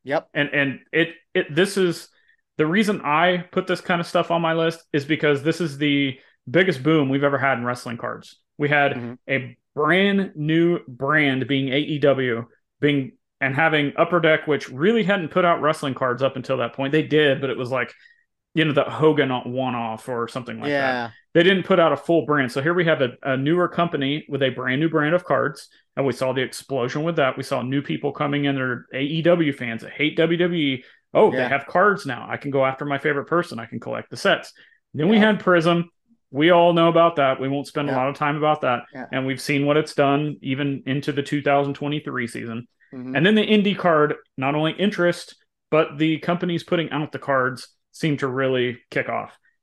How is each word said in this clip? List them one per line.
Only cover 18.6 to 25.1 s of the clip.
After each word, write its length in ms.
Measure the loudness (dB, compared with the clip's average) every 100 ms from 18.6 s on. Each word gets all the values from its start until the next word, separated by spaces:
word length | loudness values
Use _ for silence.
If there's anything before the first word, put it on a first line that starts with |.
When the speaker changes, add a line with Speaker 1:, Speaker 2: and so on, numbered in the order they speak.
Speaker 2:
know, 80 | 2
the 120 | 2
Hogan 460 | 0 2 4 4 0
one-off 760 | -2 -4 -4 -2 -2 -4 -8 -6
or 200 | -6 -6
something 320 | -8 -10 -8
like 80 | -2
that. 260 | 0 0
Speaker 1:
Yeah. 160 | -2 -6 -12 _
Speaker 2:
They 100 | 4
didn't 220 | 6 4
put 160 | 4 4
out 100 | 6
a 60 | 2
full 280 | 2 0
brand. 280 | 2 0 0
So 100 | 0
here 100 | 0
we 120 | 2
have 180 | 2 2
a, 120 | 0 -2
a 120 | -4 -2
newer 300 | 2 2 0
company 580 | 0 -2 -2 -4 -4 -6
with 160 | -2
a 60 | -2
brand 300 | -2 -4 0
new 80 | 0
brand 280 | 0 0